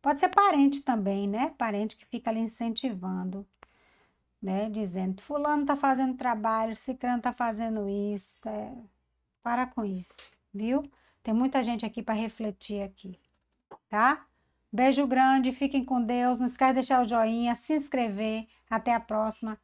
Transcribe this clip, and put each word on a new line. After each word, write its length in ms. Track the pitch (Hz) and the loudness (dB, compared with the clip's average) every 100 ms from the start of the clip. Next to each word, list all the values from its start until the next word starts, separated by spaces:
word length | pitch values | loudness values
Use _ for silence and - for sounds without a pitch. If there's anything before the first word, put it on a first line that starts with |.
Pode 200 | 269 285 | 0 2
ser 80 | 359 | 4
parente 540 | 370 403 302 277 277 | 6 4 6 4 4
também, 440 | - 233 196 196 202 | -2 0 0 -2 -2
né? 220 | 208 294 - | -2 -4 -2
Parente 380 | - 202 214 - | -4 -2 -4 -8
que 100 | _ | _
fica 240 | 240 233 | -8 -4
lhe 80 | 220 | -2
incentivando, 1040 | 226 - 233 226 262 196 185 185 185 196 196 _ - _ _ _ _ _ _ _ | -4 -4 -6 -4 -6 -6 -6 -6 -6 -8 -12 _ -20 _ _ _ _ _ _ _
né? 300 | 190 190 214 | -4 -2 -2
Dizendo, 500 | 214 208 175 190 190 | -2 -4 -2 -4 -4
"Fulano 440 | - 294 294 294 285 | -4 -2 2 2 2
tá 80 | |
fazendo 420 | 285 277 262 262 254 | 2 2 4 2 0
trabalho, 600 | 254 226 214 220 226 220 | -2 0 0 0 0 -4
ciclano 440 | - 254 247 247 | -8 -6 -2 0
tá 120 | 247 | -2
fazendo 560 | 240 233 214 226 220 202 | -2 -2 -2 -2 -2 -2
isso." 500 | 202 202 202 - - 220 | -2 -2 -4 -8 -14 -10
É, 280 | 214 214 247 226 _ _ _ _ _ | -8 -8 -14 -20 _ _ _ _ _
para 240 | - 240 254 | -4 -2 -2
com 180 | 247 | -2
isso, 480 | 208 185 180 - - _ _ | -4 -4 -8 -14 -18 _ _
viu? 380 | 202 220 269 285 _ _ _ | -6 0 0 -2 _ _ _
Tem 120 | - | -2
muita 280 | 220 262 269 | 2 2 2
gente 220 | 226 233 220 | 0 -2 -4
aqui 160 | 233 | -8
pra 120 | 220 | -4
refletir 680 | 220 226 - 220 202 - 202 | -2 -4 -4 -8 -8 -8 -8
aqui, 360 | 196 190 190 185 _ _ _ _ _ - _ | -8 _ -18 -18 _ _ _ _ _ -20 _
tá? 380 | 208 240 208 - _ _ _ _ | 2 2 2 -6 _ _ _ _
Beijo 340 | 208 262 269 277 | 2 4 4 2
grande, 460 | 262 262 269 254 | 4 6 6 4
fiquem 320 | 262 277 277 | 0 0 0
com 180 | 254 254 | 0 0
Deus. 380 | 220 247 247 247 | 0 2 2 2
Não 60 | 247 | 0
esquece 260 | - 262 | 2 4
de 20 | 262 | 4
deixar 200 | 262 262 | 2 2
o 80 | 240 | 4
joinha, 460 | 233 220 233 240 | 2 2 2 0
se 200 | 240 - | 0 0
inscrever. 760 | 311 277 262 233 202 220 220 220 _ _ | 0 0 -2 -2 -2 -4 -4 -8 _ _
Até 240 | 226 226 | -4 0
a 60 | 233 | 0
próxima. 580 | 233 214 220 220 220 214 | 0 -2 -2 -4 -8 -10